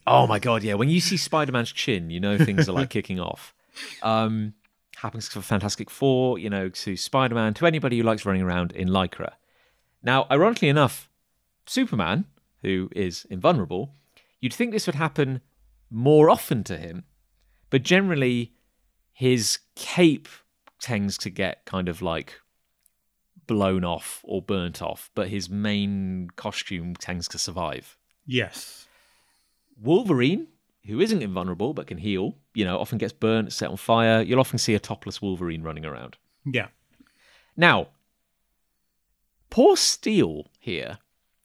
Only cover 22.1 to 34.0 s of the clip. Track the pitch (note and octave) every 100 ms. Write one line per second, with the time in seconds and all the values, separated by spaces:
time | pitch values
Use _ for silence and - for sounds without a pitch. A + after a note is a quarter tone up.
22.1 | D#2+ D2 - _ _ _ _ _ _ _
23.1 | _ _ _ - G#2+ G2 F#2+ F2+ E2 -
24.1 | - - F#2+ F2 G2 F2 E2 E2 - -
25.1 | - F#2+ G2+ F2+ G2+ G#2 G#2 G2+ G2 F#2+
26.1 | F#2 F2 - G#2+ - - F#2 E2+ F2 -
27.1 | F2+ E2+ - - F2+ E2 C2+ - _ _
28.1 | _ - B2 G2 - - - - _ _
29.1 | _ _ _ _ _ _ _ G#2+ F3+ A#3
30.1 | C#3 B2+ G#3 D#4+ _ _ _ G2+ G#2+ A3
31.1 | G#3 G#2+ F#2 F2+ F2 A2+ D#3 - F2 G2+
32.1 | F#2+ G#2+ - _ A2 F#2+ F2+ G#2+ A2 G2+
33.1 | - A2 A2+ G#2+ - - F#2+ - A2+